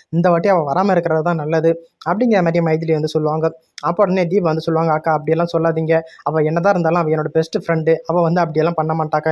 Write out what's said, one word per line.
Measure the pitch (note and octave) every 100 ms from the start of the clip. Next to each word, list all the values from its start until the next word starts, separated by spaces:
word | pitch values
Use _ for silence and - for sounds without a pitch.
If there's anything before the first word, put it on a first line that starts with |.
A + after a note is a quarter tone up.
| _
இந்த | E3 F3+
வாட்டி | E3+ F#3+
அவ | F#3
வராம | C#3+ D3 G3
இருக்கிறது | F3 E3+ D#3+
தான் | D#3+ E3
நல்லது" | D3+ D#3+ D#3+ E3 - _
அப்படிங்கிற | D#3 G3 B3 G3+
மாதிரி | E3+ E3+
மைதிலி | E3 D#3+ E3
வந்து | D#3 D3+
சொல்லுவாங்க. | D#3 D3+ D#3 D#3+ - _ -
அப்போ | D3+ E3+
உடனே | F#3+ F#3+ E3+
தீபா | G3 F3
வந்து | D#3+ E3+
சொல்லுவாங்க, | E3 E3
"அக்கா | D#3 D#3+
அப்படியெல்லாம் | D#3 D3 D#3+ E3+
சொல்லாதீங்க. | E3 E3 D#3+ D#3+ D#3+ E3 -
அவ | - D#3
என்னதான் | D3+ E3 F#3+
இருந்தாலும் | F#3 D#3+ F3
அவ | D#3
என்னோட | D#3 D3+
பெஸ்ட் | D#3+ D#3+ G3
ஃப்ரெண்டு. | E3+ E3 D#3+ D#3+ -
அவ | E3+
வந்து | E3 F3+
அப்படியெல்லாம் | E3 D#3 D#3+ E3+
பண்ண | D#3
மாட்டாக்கா. | D#3+ D#3 D#3 D#3+